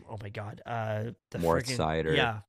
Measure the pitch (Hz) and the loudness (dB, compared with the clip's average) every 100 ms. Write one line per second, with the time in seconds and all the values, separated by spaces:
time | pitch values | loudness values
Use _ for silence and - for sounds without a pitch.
0 | - 110 104 107 104 117 - 117 110 107 | -10 -10 -8 -8 -10 -10 -6 -4 -2 -2
1 | 113 - _ - 82 82 - 80 78 80 | -4 -8 _ 0 4 4 2 0 2 2
2 | 78 139 123 107 | 2 4 2 -2